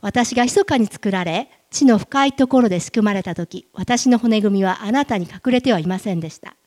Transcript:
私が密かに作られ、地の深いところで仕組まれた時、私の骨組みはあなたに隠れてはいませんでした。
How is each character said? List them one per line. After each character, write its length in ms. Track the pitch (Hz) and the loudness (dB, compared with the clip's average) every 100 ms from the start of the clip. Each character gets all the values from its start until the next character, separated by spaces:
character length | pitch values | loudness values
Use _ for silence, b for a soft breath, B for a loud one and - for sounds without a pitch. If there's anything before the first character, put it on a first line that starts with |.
私 320 | 202 247 233 | -4 -2 0
が 100 | 240 247 | 0 2
密 200 | 403 392 | 2 2
か 140 | 285 | 0
に 80 | 214 | 0
作 240 | - 214 | -2 -4
ら 120 | 190 | -2
れ、 280 | 170 170 277 b _ | -2 -6 -6 b _
地 160 | - 269 | 2 4
の 140 | 220 | 4
深 260 | - 277 277 | 2 0 0
い 80 | |
と 140 | 262 254 | 2 2
こ 140 | 262 | 4
ろ 60 | 233 | 2
で 120 | 180 | 0
仕 120 | - | -2
組 120 | - 214 | 0 0
ま 80 | |
れ 80 | 196 | 0
た 140 | 185 165 | -6 -8
時、 320 | 170 185 _ | -8 -12 _
私 360 | - 190 240 262 | -12 -2 0 2
の 80 | 240 | 2
骨 240 | 233 220 | 2 2
組 200 | 208 196 | 2 0
み 20 | |
は 160 | 190 208 | 0 -2
あ 100 | 208 | -2
な 140 | 254 285 | -2 -2
た 140 | 214 | -4
に 80 | 175 | -6
隠 240 | - - | -6 -2
れ 100 | 247 | 0
て 100 | 254 | 2
は 60 | 196 | 0
い 80 | 160 | 0
ま 140 | 185 | -4
せ 160 | 214 175 | -4 -6
ん 40 | |
で 120 | 160 | -6
し 80 | - | -14
た。 160 | - _ | -20 _